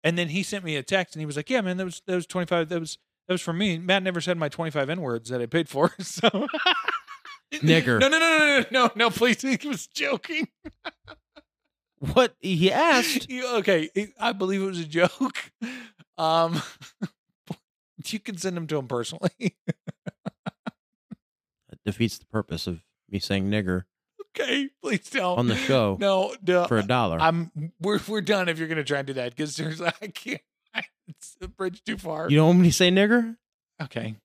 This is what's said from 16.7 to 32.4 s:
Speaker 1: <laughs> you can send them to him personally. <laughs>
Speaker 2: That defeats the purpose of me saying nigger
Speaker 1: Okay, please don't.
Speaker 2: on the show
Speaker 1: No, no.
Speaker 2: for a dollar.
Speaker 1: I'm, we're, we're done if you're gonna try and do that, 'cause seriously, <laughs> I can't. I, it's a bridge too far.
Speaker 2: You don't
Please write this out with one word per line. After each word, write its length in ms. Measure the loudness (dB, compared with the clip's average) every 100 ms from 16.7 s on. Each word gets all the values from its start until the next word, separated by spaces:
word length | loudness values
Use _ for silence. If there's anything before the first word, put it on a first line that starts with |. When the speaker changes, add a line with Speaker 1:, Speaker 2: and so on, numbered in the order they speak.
| -16 -20 _ -12 _ _
Speaker 1:
<laughs> 800 | _ _ -16 _ _ _ -16 -10
you 140 | -10
can 180 | -10 -6
send 180 | -6 -6
them 100 | -4
to 100 | -4
him 100 | -2
personally. 440 | -4 -4 -2 -4 _
<laughs> 160 | -4 _ -10 -8 -10 -14 -16 _ -14 _ -16 _ -16 _ _ _ _ -20 _ _ _ _ _
Speaker 2:
That 100 | -10 -8
defeats 320 | -2 -2 -2
the 60 | _
purpose 400 | -6 -4 -6 -6
of 140 | -8 _ _ _
me 80 | -8
saying 300 | -2 0 0
nigger 360 | 0 0 -2 -4 _ _ _ -16 -6
Speaker 1:
Okay, 320 | -2 -2 -2 _
please 260 | -4 -4 -2
don't. 300 | -2 0 0
Speaker 2:
on 80 | 0
the 80 | 0
show 420 | 2 2 2 2
Speaker 1:
No, 360 | 2 2 0 -4 0
no. 200 | 2 4
Speaker 2:
for 100 | 0
a 60 |
dollar. 360 | 2 2 2 2
Speaker 1:
I'm, 520 | 2 2 -4 -8 -10 _
we're, 180 | -2 -2 -2
we're 140 | -6
done 260 | 0 0 0
if 100 | -2
you're 80 | -4
gonna 160 | -4
try 160 | -2 -4
and 80 | -4
do 60 |
that, 220 | -6 -6 -6
'cause 200 | -8 -6
seriously, 320 | -8 -4 -4 -4
<laughs> 60 |
I 60 | -14
can't. 340 | -14 -10 -10 _ _ _
I, 100 | -10 -10 _ -20
it's 280 | -20 -20 _
a 60 | -18
bridge 340 | -8 -8 -8
too 140 | -10 -8
far. 320 | -8 -8 2
Speaker 2:
You 80 |
don't 100 | 4